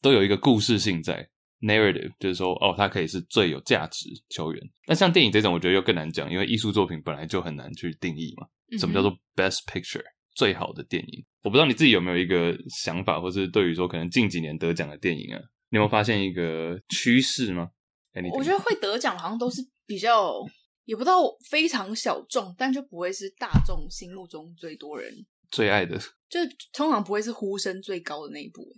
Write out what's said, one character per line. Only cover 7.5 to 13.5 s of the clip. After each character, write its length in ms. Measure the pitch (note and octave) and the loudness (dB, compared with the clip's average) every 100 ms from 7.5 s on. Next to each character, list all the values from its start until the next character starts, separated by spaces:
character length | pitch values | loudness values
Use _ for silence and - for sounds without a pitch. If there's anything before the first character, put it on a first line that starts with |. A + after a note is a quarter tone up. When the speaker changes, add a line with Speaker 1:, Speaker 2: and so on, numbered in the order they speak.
| D2 | -10
Speaker 1:
难 160 | C2 | -12
去 200 | D2 F2 D#2 | -10 -8 -6
定 160 | F2+ D2+ | -8 -6
义 180 | E2 - | -10 -10
嘛。 100 | - _ _ | -20 _ _
Speaker 2:
嗯 60 | A3+ | -4
哼。 20 | |
Speaker 1:
什 80 | F2+ | -2
么 60 | F2+ | 2
叫 60 | |
做 100 | G2 F#2+ _ - | 0 0 _ -2
best 240 | F#2+ - - | -2 -2 -8
picture， 380 | F#2+ - - - _ _ - | -10 -8 -12 -12 _ _ 0
最 180 | G#2+ | 2
好 200 | F#2 - | 2 -6
的 100 | - | -10
电 200 | - - | -6 -6
影？ 220 | - - - _ | -6 -16 -20 _
我 60 | G#2+ | 2
不 60 | A#2 | 4
知 40 | |
道 60 | D#3 | 4
你 80 | |
自 120 | A#2+ D3+ | 6 6
己 60 | |
有 100 | G2+ | 6
没 80 | F2+ | 4
有 80 | F2 | 0
一 80 | F2+ | 2
个 320 | F2+ E2+ E2+ - | 2 2 -2 -8
想 340 | - - E2+ | -8 -6 -2
法， 180 | G2 E2+ | -2 -2
或 80 | F2+ | -2
是 180 | F#2+ | -4
对 220 | F#2+ | 0